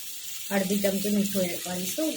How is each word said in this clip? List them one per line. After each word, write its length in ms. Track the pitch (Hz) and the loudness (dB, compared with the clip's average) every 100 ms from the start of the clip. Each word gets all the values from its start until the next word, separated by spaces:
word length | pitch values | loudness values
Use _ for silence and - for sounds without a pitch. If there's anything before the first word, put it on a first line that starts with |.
| - - - - - 196 | -8 -8 -8 -8 0 0
અડધી 260 | 185 202 | 2 2
ચમચી 300 | 196 190 208 208 | 2 2 2 2
મીઠું 300 | 202 196 175 | 2 2 0
એડ 180 | 170 | -2
કરીશું, 440 | 180 180 185 - 311 | -4 -2 -2 0 0